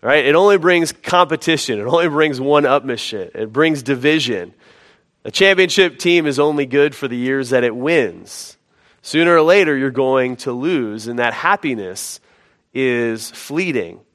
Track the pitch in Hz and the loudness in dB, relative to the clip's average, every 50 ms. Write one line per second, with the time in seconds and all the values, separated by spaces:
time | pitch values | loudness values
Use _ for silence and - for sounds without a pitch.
0 | - 117 139 151 135 135 147 165 190 208 202 190 156 175 180 175 170 147 - _ | 0 2 2 2 4 4 4 4 4 4 4 4 4 2 2 2 0 -2 -6 _
1 | - - 180 175 180 143 160 - - - 160 147 - - 120 104 104 123 165 170 | -6 0 2 2 2 2 0 -4 -2 -2 -2 -2 -2 -4 -6 -6 -2 0 0 0
2 | 170 170 147 151 156 156 143 123 131 139 147 147 143 127 135 143 127 131 123 110 | 0 0 2 0 0 0 0 -4 -2 2 2 2 4 4 2 2 0 -4 -8 -8
3 | - - 113 104 92 87 _ - 110 110 107 127 156 160 156 143 123 127 139 123 | -8 -10 -8 -10 -10 -10 _ -10 -10 -6 -2 0 0 0 0 -2 -2 -4 -4 0
4 | 123 147 156 160 131 123 117 95 87 90 _ _ _ _ _ _ _ _ _ _ | 0 0 0 0 0 -2 -4 -6 -8 -12 _ _ _ _ _ _ _ _ _ _
5 | _ _ _ _ _ - - - 190 196 196 180 190 175 - - 190 175 - 127 | _ _ _ _ _ -8 0 2 4 4 6 4 2 2 4 2 2 2 2 -2
6 | - 175 175 175 156 151 135 127 147 151 151 147 143 131 123 143 143 151 139 - | 0 2 2 2 2 2 0 2 2 2 2 0 -4 0 2 2 2 2 0 -6
7 | - 131 120 123 123 131 135 135 135 120 131 127 123 120 110 123 127 151 170 160 | -8 -8 -6 -4 -4 -2 -2 -2 -2 0 0 2 2 0 -2 -2 -2 0 2 2
8 | 127 95 85 87 87 - - - - - - _ _ _ _ _ _ _ _ _ | 0 0 -4 -10 -20 -20 -18 -18 -18 -18 -20 _ _ _ _ _ _ _ _ _
9 | _ - - 156 165 170 175 165 156 160 185 208 190 156 147 135 135 135 123 139 | _ -4 -2 0 2 4 4 4 6 6 4 4 4 2 0 -2 -2 -4 -2 -2
10 | 135 131 131 131 127 127 127 120 - 139 120 123 131 165 185 147 120 110 104 110 | 0 2 2 2 0 0 -4 -6 -8 -8 -8 -4 -4 -2 -2 -2 -2 -4 -6 -8
11 | 107 117 120 120 120 117 113 - - 175 202 - - 151 127 110 101 92 95 - | -10 -8 -4 -2 -2 -2 -2 0 0 0 0 0 -2 -6 -6 -6 -8 -10 -12 -12
12 | - - - - _ _ _ _ _ _ _ _ _ _ _ 135 131 131 123 120 | -12 -14 -14 -18 _ _ _ _ _ _ _ _ _ _ _ -2 -2 0 0 0
13 | 120 113 113 113 110 - - - - - 143 160 190 180 143 120 92 82 - - | -2 -2 -4 -6 -10 -14 -16 -18 -14 -8 -6 -4 -4 -2 -2 -4 -4 -6 -12 -20
14 | _ _ _ | _ _ _